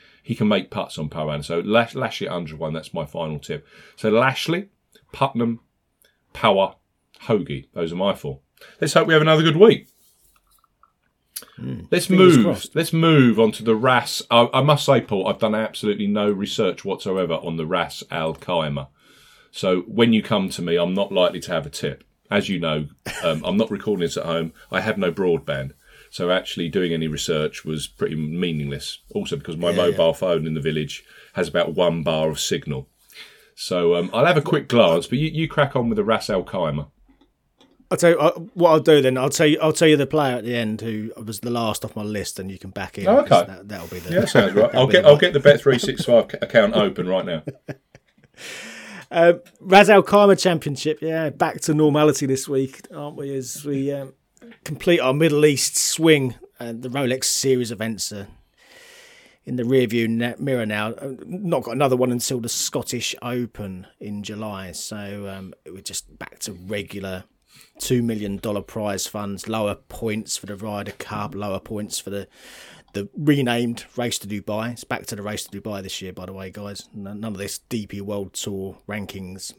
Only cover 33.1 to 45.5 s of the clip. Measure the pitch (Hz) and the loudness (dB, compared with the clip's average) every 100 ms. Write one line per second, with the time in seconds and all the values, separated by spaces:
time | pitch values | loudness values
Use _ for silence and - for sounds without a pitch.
33.1 | - - _ _ - - 90 85 87 92 | -20 -20 _ _ -16 -6 0 2 2 0
34.1 | 110 160 156 143 151 - 120 95 113 - | 2 4 4 2 0 2 4 4 2 0
35.1 | 127 156 147 160 - 135 131 117 107 101 | -4 -4 -4 -4 -2 -2 -2 -2 -2 0
36.1 | 107 - 98 - 95 80 73 73 _ _ | -2 0 -4 -4 -4 -4 -4 -8 _ _
37.1 | _ _ _ _ _ _ _ _ 180 170 | _ _ _ _ _ _ _ _ 2 4
38.1 | 165 156 175 170 - 170 156 139 151 131 | 4 2 0 -6 2 4 6 6 6 6
39.1 | 127 135 - 151 147 156 151 160 151 139 | 2 0 2 2 4 2 4 6 6 4
40.1 | 156 139 123 110 120 110 107 113 107 107 | 0 0 -2 -4 -4 -2 -4 -6 -6 -8
41.1 | - 107 110 120 120 110 104 107 - 104 | -10 -12 -8 -6 -2 -2 -4 -8 -8 -6
42.1 | 104 90 - 95 95 95 101 92 - 92 | -6 -6 -10 -12 -12 -12 -10 -10 -2 2
43.1 | 262 - 95 87 92 101 101 90 90 87 | 4 6 6 4 -4 -14 -14 -12 -12 -2
44.1 | 87 - 135 98 98 120 123 123 - 151 | 0 4 4 4 4 4 4 4 8 10
45.1 | 147 180 143 147 | 8 6 6 6